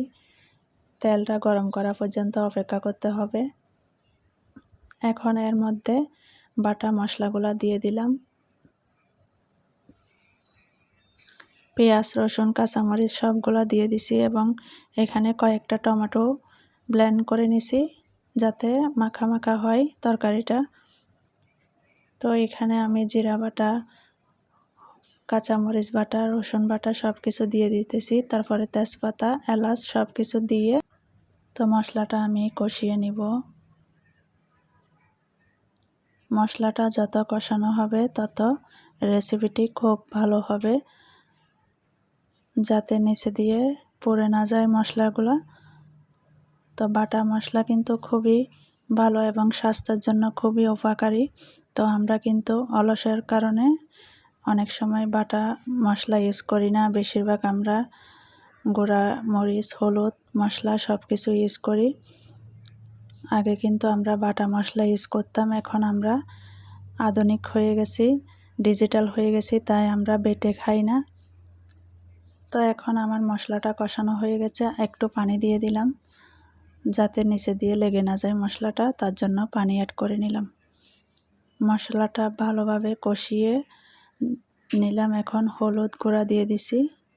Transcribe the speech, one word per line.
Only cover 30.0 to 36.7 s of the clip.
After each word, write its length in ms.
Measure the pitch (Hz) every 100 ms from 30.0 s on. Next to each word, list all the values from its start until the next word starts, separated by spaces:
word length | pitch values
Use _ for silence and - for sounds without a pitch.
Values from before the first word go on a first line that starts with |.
| 214 -
কিছু 220 | 220 226
দিয়ে 340 | 220 220 220 277 - _ _ _ _ _ _ -
তো 60 | 220
মশলাটা 520 | 220 214 220 208 214
আমি 200 | 214 208 214 -
কষিয়ে 400 | 208 - 208 208
নিব। 220 | 202 208 208 240 - - _ _ _ _ _ _ _ _ _ _ _ _ _ _ _ _ _ _ _ _ _ _ _ _ _ _ _
মশলাটা 540 | 214 214 - 220